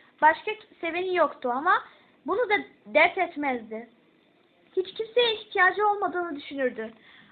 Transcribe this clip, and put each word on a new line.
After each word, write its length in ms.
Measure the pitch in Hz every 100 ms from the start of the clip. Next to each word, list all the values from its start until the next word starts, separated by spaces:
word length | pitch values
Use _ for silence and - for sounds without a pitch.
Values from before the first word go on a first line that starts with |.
| _ _
başka 300 | 302 320 - 427 - _
seveni 360 | 330 339 370 359
yoktu 340 | 285 - 254
ama 300 | 247 339 453 - - _ _ 269
bunu 220 | 392 440
da 60 | 403 - _ 208
dert 320 | 220 349 370
etmezdi. 680 | 349 294 285 247 208 220 - _ _ _ _ _ _ _ _ 381
Hiç 180 | 370
kimseye 400 | - 440 494 480
ihtiyacı 540 | 440 - 403 359 359 415
olmadığını 480 | 403 381 339 339 285
düşünürdü. 540 | - 277 254 220 220 - - - -